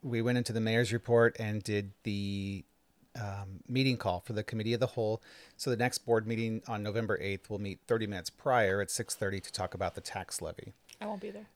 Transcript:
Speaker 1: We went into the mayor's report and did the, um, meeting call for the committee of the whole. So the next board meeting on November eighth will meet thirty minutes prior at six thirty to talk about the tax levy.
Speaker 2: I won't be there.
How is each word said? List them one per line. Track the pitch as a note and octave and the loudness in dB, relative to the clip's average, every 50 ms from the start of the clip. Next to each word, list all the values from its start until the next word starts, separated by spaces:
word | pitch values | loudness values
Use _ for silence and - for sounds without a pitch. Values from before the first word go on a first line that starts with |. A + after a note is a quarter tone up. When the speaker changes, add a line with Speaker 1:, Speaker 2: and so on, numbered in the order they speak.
| - | -4
Speaker 1:
We | C#3+ A#2+ A#2 | -2 0 2
went | A2+ A#2+ B2 B2 | 2 4 4 2
into | A#2+ - A2 | 2 0 0
the | A#2 | 0
mayor's | A2 A2 A2+ A#2 A#2+ G#2+ A2+ | 2 4 4 4 4 4 2
report | A#2 - - A#2+ A#2 A#2 A#2 - - | -2 2 6 6 8 8 8 6 2
and | A#2 G#2+ G#2+ G#2+ G2+ | -4 -2 -2 -2 -2
did | - G#2+ G#2 G2+ G2 G2+ _ _ | 0 0 0 0 -2 -8 _ _
the, | A2+ G2+ G2+ G2+ G2 G2 G2+ G2 G2 G2 F#2+ - _ _ _ _ _ _ _ _ _ _ - | -2 -2 -2 -2 -2 -2 -2 -2 -4 -4 -6 -8 _ _ _ _ _ _ _ _ _ _ -8
um, | A2+ G2+ G2 G2 G2 F#2+ G2 F2 - - | -8 -6 -6 -8 -8 -10 -12 -14 -10 -2
meeting | B2 C3 C3+ C3+ B2+ | 0 2 4 4 2
call | A#2 - G#2 F2+ F2 | 2 2 0 0 0
for | - - A#2 | -2 -4 -4
the | G#2 G#2+ | -4 -4
committee | - - A2+ G#2+ A2+ A#2 | -2 -4 -2 0 0 0
of | A#2 | 2
the | B2+ B2 | 0 -2
whole. | - - A2+ G#2+ A2 A2+ - - - - - - _ | 0 0 0 0 0 -2 -4 -12 -20 -20 -20 -20 _
So | _ - C#3 | _ -2 -2
the | B2 | 0
next | G#2+ A#2+ B2 - - | 2 2 0 0 -2
board | _ - A#2 A2+ A2 | _ 4 4 4 4
meeting | G#2+ A#2 A2 A2+ A2+ A2 A2 - | 2 0 0 0 0 -2 -4 -4
on | - A2 G#2+ G#2 | -4 -6 -4 -2
November | G#2 G2+ A2+ A2+ G2+ G#2 - | -2 -2 -2 0 0 0 0
eighth | - G2 G2 F#2+ _ - | 0 -2 -4 -4 _ -6
will | G#2+ G2 | -6 -4
meet | G#2 G2+ F#2+ - _ | -4 -6 -8 -8 _
thirty | - A#2+ A2+ A2 | 0 0 0 2
minutes | G#2 G2+ F#2 F2 - | -2 -4 -6 -8 -8
prior | - _ - C#3+ B2+ B2 A2 F#2+ F#2+ G2+ G2+ | -12 _ 0 2 4 6 6 6 4 2 0
at | - | -2
six | - - A2+ - - | -2 -6 -4 -6 -4
thirty | - - G2 G2 G2 | -4 -2 -2 -2 -4
to | - - - | -8 -8 -6
talk | - F#2 F2+ - | -4 -4 -4 -4
about | F#2 F#2 F2+ - | -2 -4 -2 -4
the | - - | -6 -12
tax | - - G2+ F#2 - - - E2+ | -8 -8 -8 -8 -8 -8 -8 -8
levy. | D#2+ - - - - - _ _ _ - - | -8 -10 -10 -14 -16 -18 _ _ _ -16 -12
Speaker 2:
I | G#3+ | -10
won't | G#3 G#3+ G3 G#3 | -10 -10 -8 -10
be | G#3 | -12
there. | G3 G3+ G#3+ - _ | -12 -14 -18 -20 _